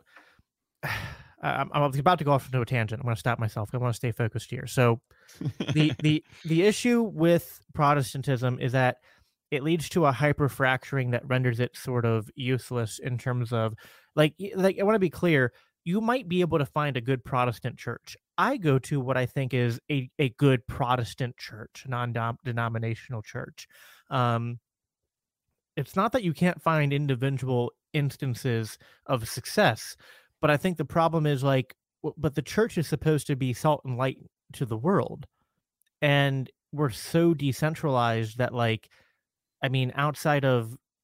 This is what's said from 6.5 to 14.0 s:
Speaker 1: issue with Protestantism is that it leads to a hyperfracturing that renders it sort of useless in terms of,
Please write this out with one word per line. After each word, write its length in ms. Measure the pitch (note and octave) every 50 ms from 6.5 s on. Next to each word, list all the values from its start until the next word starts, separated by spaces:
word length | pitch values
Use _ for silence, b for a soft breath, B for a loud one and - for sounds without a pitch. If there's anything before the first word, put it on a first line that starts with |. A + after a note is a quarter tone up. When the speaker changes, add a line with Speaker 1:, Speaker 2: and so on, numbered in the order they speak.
| E3 E3 F#3+
Speaker 1:
issue 400 | G#3 G#3+ - - A#3+ A#3+ A#3 A3+
with 580 | G3+ D3 D#3 E3 E3+ E3+ E3 - - - - _ - -
Protestantism 840 | - D3 C#3+ D3 D3 B2+ - - C#3 B2 D3 C3 A2+ B2+ B2+ B2 C#3
is 120 | C3 B2 A#2+
that 260 | C3 B2+ B2 - b b b b b b b b _ _ _
it 120 | D#3 C3+ C3+
leads 260 | D#3+ E3+ E3 C#3 -
to 160 | - F3+ D#3+
a 60 | C#3 A#2+
hyperfracturing 1000 | A2 D3 D3 C#3+ - D3 C3 - - C3+ B2+ C3 B2+ - - C#3 C3+ B2+ B2 A#2+
that 140 | A#2+ - C3
renders 320 | B2+ B2+ B2+ B2+ A#2 A2+
it 160 | B2 - -
sort 280 | - - C3+ B2 A#2+ A#2
of 240 | A#2 A2+ A2 A2 - -
useless 640 | C#3+ B2+ B2+ C3 A#2+ - - B2 A#2+ A#2 G#2 - -
in 200 | - C3+ B2 A#2
terms 340 | - C3 B2 B2 A#2+ A2+ B2
of, 220 | A2+ A2 A2 G#2+ B B B B B